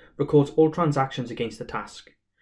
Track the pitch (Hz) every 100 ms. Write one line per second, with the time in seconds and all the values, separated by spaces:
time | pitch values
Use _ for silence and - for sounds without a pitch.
0 | _ - 143 147 143 - 156 156 160 143
1 | 135 - 120 120 113 - 123 113 101 -
2 | - _ _ _